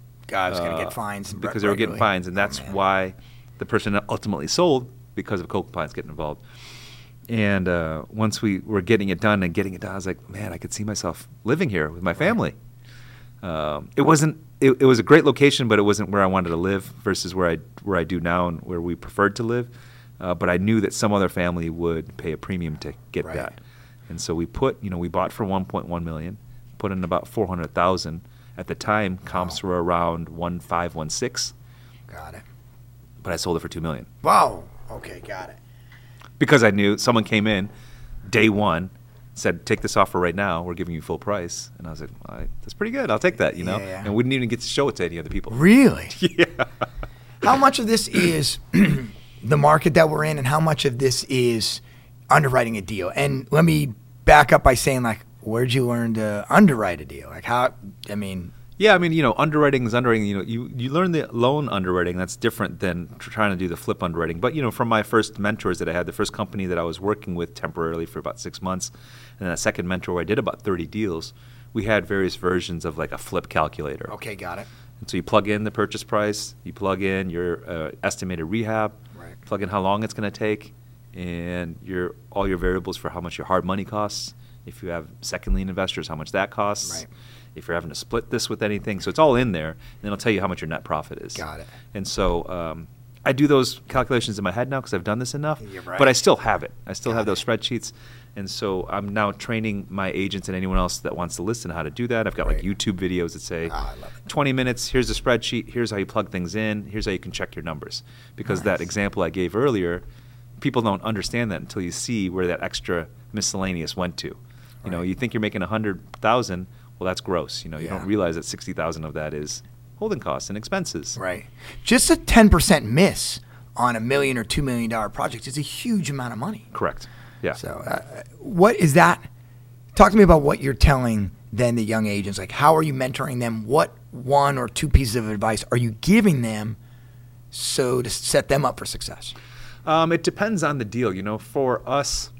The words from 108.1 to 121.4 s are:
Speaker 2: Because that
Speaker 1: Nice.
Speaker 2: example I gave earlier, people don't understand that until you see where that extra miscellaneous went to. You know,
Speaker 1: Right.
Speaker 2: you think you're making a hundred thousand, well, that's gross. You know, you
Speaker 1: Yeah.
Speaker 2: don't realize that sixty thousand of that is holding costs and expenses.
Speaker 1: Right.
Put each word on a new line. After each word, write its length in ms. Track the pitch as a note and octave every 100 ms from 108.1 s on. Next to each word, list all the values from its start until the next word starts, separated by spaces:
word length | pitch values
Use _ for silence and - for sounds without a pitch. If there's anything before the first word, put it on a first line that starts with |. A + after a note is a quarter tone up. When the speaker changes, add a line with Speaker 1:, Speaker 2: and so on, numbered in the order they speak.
| - - -
Speaker 2:
Because 260 | G#2+ F#2+
that 160 | G#2 F2
Speaker 1:
Nice. 80 | F2
Speaker 2:
example 360 | G#2 G2+ G2+
I 60 | E2+
gave 260 | F#2 F2 G#2
earlier, 460 | C#3+ G#2+ F2 F2 - - - - - -
people 200 | C#3 A#2+
don't 220 | A2+ G2
understand 480 | A2 G#2+ - A#2+ A2+
that 100 | E2
until 220 | - G#2
you 80 | F2
see 400 | - - A2+ F#2
where 160 | F#2 F2+
that 160 | E2
extra 460 | F2+ - - F2 D#2+ - -
miscellaneous 640 | G#2 - G2 F#2+ F2 D#2 F#2+
went 200 | F2+ -
to. 180 | B1 - - - - -
You 60 | -
know, 60 | F2
Speaker 1:
Right. 80 | F2+
Speaker 2:
you 60 |
think 200 | F#2+ A#2+
you're 60 | A#2
making 180 | G#2+ G#2+
a 40 | G2+
hundred 340 | A2 G#2+ F2 - -
thousand, 460 | A2 B2 G2+ F2+ F#2 - - -
well, 80 | F#2
that's 140 | F#2
gross. 440 | - F2 C#2+ -
You 60 | E2+
know, 80 | D#2
you 80 | E2
Speaker 1:
Yeah. 120 | F#2+
Speaker 2:
don't 80 | F#2+
realize 300 | G#2+ F2 E2
that 80 | -
sixty 260 | - -
thousand 320 | E2 D#2+ D#2+
of 80 | D#2
that 200 | D2+ D2+
is 280 | D2+ D2+ - - - - -
holding 240 | G#3+ D#3
costs 280 | F2 C2+ -
and 80 | G#2
expenses. 640 | - F#3+ E3 E2 C#2 -
Speaker 1:
Right. 260 | F#2 F2+